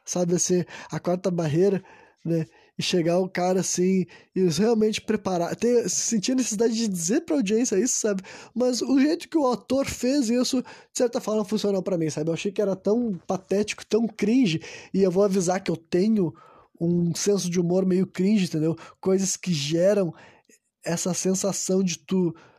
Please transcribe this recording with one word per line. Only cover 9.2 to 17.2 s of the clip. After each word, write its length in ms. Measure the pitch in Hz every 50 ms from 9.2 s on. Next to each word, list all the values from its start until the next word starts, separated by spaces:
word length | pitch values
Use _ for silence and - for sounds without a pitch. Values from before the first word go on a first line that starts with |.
| - -
que 100 | - 330
o 140 | 277 254
ator 340 | 240 - - - 254 269 269
fez 440 | - - - - 247 277 294 247 214
isso, 320 | 240 247 254 - - 247
de 360 | 240 - - - - _ - -
certa 220 | 254 233 - 254
forma, 240 | - 208 214 220 208
funcionou 400 | - 220 196 - 202 196 185 180
pra 140 | 202 185 165
mim, 120 | 160 156
sabe, 200 | - 156 151 165
eu 40 | 165
achei 180 | 151 - 185
que 100 | - -
era 140 | 208 196 185
tão 440 | 185 - 196 214 240 247 226 185 165 - -
patético, 580 | 190 185 - - 190 202 202 - - - -
tão 220 | - - 233 233 -
cringe, 540 | - - 202 202 240 269 254 175 156 160 - - - - - - -
e 100 | 190 196
eu 80 | 185
vou 120 | 170 196 208
avisar 380 | 202 190 202 170 180 180 196
que 80 | 190 -
eu 80 | 165 -
tenho 560 | - - - 175 196 220 226 208 175 151 - - - - - - - _ _ -
um 320 | 170 170 175 175 175 170 156
senso 340 | -